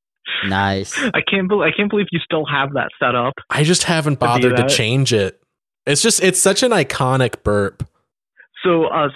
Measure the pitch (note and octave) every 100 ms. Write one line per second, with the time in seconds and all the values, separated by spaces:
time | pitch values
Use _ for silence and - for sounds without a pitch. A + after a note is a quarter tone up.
0 | _ _ - - G2 G2 G2 G2 G2+ -
1 | C4 - - G3 F#3 G#3 D#3+ - G#3 G#3
2 | G3 E3+ - D#3+ C#3+ C#3+ C#3 C#3 - -
3 | C3 A#2+ B2 - - - D3+ F3 - E3
4 | D3+ C#3+ A#2+ B2 B2 B2 - - A2 C3
5 | C3 A2+ F#2+ - _ _ _ _ - C#3+
6 | A3+ - F#3 F#3 F#3+ F#3+ B3+ G#3 C#3+ -
7 | C3 C3 B2 - - G#2 G2 - - _
8 | _ _ _ _ - - F#3 E3+ D#3+ D#3+
9 | C#3+